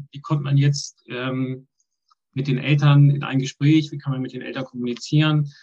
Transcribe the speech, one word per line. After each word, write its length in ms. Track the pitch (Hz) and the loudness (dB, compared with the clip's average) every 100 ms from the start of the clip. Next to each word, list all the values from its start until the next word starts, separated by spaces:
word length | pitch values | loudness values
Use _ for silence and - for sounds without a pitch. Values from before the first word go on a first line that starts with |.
| - | -18
wie 100 | 143 | -14
kommt 220 | - 151 | -4 -4
man 140 | 139 139 | 0 2
jetzt, 460 | 143 143 - _ - | 2 0 -6 _ -14
ähm, 600 | 123 131 127 131 131 _ _ _ _ _ _ _ | -8 -6 -4 -4 -8 _ _ _ _ _ _ _
mit 140 | 135 139 | -8 -2
den 100 | 143 | -2
Eltern 520 | 131 147 147 143 143 | 0 2 6 6 6
in 140 | 139 | 4
ein 160 | 113 131 | -2 -4
Gespräch, 520 | 127 - 143 156 143 | -4 -2 2 2 2
wie 60 | 143 | -8
kann 160 | - | -8
man 80 | 131 | -8
mit 120 | 127 | -8
den 80 | 127 | -10
Eltern 220 | 127 131 | -10 -10
kommunizieren? 880 | 135 123 120 120 - 151 156 151 143 - | -10 -8 -8 -6 -2 2 2 2 -2 -8